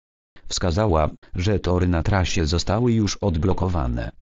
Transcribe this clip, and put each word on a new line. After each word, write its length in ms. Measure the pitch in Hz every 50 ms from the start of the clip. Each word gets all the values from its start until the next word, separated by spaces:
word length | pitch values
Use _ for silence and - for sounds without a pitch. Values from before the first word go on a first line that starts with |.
| _ _ _ _ _ _ _ - -
Wskazała, 640 | - - - - 90 78 98 110 107 85 78 78 71 - - - - -
że 240 | 87 87 104 104 90
tory 280 | - 87 90 90 90
na 160 | 90 85 82 78
trasie 420 | - 101 95 87 - - 95 80
zostały 480 | 76 87 85 - - 92 110 123 123 117
już 240 | 113 104 98 -
odblokowane. 920 | - - 101 80 76 - 95 90 - 90 95 90 85 65 62 60 58 57 - - - _ _